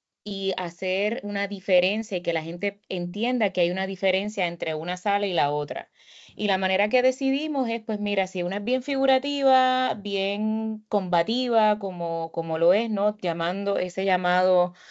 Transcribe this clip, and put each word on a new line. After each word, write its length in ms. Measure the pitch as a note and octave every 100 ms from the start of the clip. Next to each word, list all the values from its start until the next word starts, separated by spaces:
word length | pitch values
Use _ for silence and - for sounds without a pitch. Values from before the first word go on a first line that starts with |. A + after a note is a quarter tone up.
| _ _
y 300 | G#3 G3 F#3+ -
hacer 640 | F3 F3 F#3 F#3+ G#3 A3+
una 260 | G3+ G3+ G3
diferencia 680 | G3 - F3+ F#3 A3 A3 F3+
y 40 |
que 100 | F3
la 100 | D#3+
gente 380 | D#3+ F3 G3+ G3+ -
entienda 600 | F3+ F3 G3+ A#3 B3+ G3+
que 100 | F#3
hay 120 | F3
una 140 | F#3 F#3+
diferencia 640 | F#3+ F#3+ F#3+ G#3 G#3 F3
entre 260 | E3+ D#3+ D#3
una 200 | E3+ F3+
sala 320 | G#3 G3+ G3+
y 60 |
la 180 | E3+ D3
otra. 380 | D3 C#3+ C3+ - _ - - - -
Y 100 | G#3
la 100 | F#3+
manera 300 | F#3 F#3+ G#3+
que 140 | B3
decidimos 640 | B3+ C4 C4+ C#4 D#4 C#4+ A#3
es, 140 | A3+
pues 180 | A3 G#3
mira, 280 | G#3 G3 F#3
si 160 | F#3
una 140 | F3+ G3+
es 60 |
bien 180 | G#3 B3+
figurativa, 1120 | C4+ C4+ C4+ C4 C#4+ C#4+ C4+ C4 B3+ B3+ B3+ A3+
bien 880 | G3+ G3 G3 G3+ G#3+ A3 A3 G#3+ -
combativa, 880 | G#3 F3+ F3 E3+ A#3+ B3+ A3+ G#3+ G#3+
como, 520 | G3 F3 E3+ E3 E3
como 260 | E3+ E3 D#3+
lo 160 | E3+
es, 160 | G3+ A#3
¿no? 280 | G#3 G#3 G#3
Llamando 600 | F3+ E3+ E3+ G3 G3+ G3
ese 280 | F3+ F#3+ G3
llamado 680 | F3+ F3+ F3+ F#3 F3+ F3+ - -